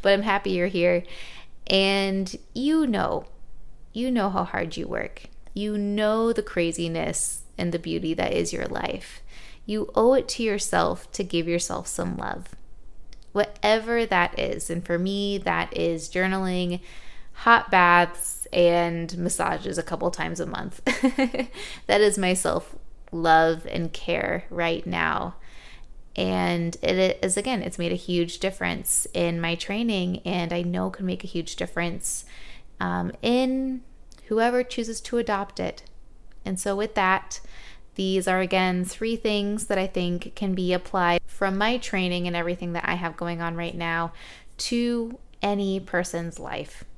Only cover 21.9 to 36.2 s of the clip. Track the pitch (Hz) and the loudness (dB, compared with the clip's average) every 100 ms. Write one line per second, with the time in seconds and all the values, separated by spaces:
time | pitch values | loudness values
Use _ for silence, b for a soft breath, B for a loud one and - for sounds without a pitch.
21.9 | 202 208 202 180 185 - 170 - - - | 6 6 6 2 2 2 0 -4 -10 -10
22.9 | - - 165 165 160 165 165 - - 165 | -12 -10 0 6 8 8 4 -2 -2 -2
23.9 | - - 170 - 170 - 170 170 165 - | -4 -2 0 0 -2 -4 -2 0 0 -2
24.9 | 175 160 156 180 - B B B B B | 0 0 0 -2 -6 B B B B B
25.9 | - - - 185 185 180 175 170 170 - | -14 -12 -2 0 2 2 2 0 -2 0
26.9 | 185 185 - 190 185 208 247 180 - 170 | 4 4 4 0 0 0 -2 -2 -4 -2
27.9 | 180 - 175 170 - 190 190 175 170 - | -2 0 0 0 0 -4 -2 -2 -2 0
28.9 | - - 185 170 170 170 170 - 202 233 | 0 0 0 0 0 0 -2 -2 -2 0
29.9 | 202 180 180 175 180 170 175 175 180 185 | 0 0 -2 -2 -2 0 -2 0 0 -2
30.9 | 185 190 175 - - 165 - 180 - 170 | -2 -4 -4 -4 -6 -6 -6 -6 -2 -2
31.9 | 175 - - - B B B B - 185 | -2 -4 -6 -8 B B B B -4 -2
32.9 | 175 175 - - 240 262 262 262 262 - | 0 -2 -2 0 2 2 0 -2 -4 -10
33.9 | - - - - 220 233 247 247 - 226 | -18 -20 -20 -2 2 4 2 0 -2 -4
34.9 | 226 - 240 233 202 202 - 185 - - | -6 -2 -2 0 -2 -2 -4 -6 -6 -14
35.9 | - - - | -16 -18 -16